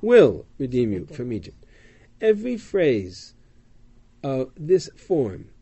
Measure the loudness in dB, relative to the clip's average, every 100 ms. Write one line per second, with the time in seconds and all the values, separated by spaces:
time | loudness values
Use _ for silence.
0 | 6 6 6 4 -10 -10 -4 -2 0 -2
1 | -8 -12 -10 -10 -10 -20 -20 -20 -20 _
2 | _ _ 0 0 -2 -10 -6 0 2 0
3 | -4 -14 -20 _ _ _ _ -20 -20 -20
4 | _ _ -6 -4 -6 -8 0 0 -2 -20
5 | -4 -2 -2 -6 -18 -20